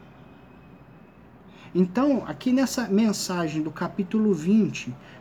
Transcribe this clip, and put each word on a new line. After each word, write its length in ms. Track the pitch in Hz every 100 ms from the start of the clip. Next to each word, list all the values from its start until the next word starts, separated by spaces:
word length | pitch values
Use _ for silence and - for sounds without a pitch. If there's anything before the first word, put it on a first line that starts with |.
| - - - - - - - - - - - - - - - - - 175
Então, 480 | 180 240 285 254 -
aqui 240 | 143 254
nessa 360 | 254 262 - 233
mensagem 760 | 196 226 196 - 180 170 156
do 80 | 156
capítulo 600 | - 175 - 190 220 214
vinte, 600 | 170 160 220 175 127 - 123 - -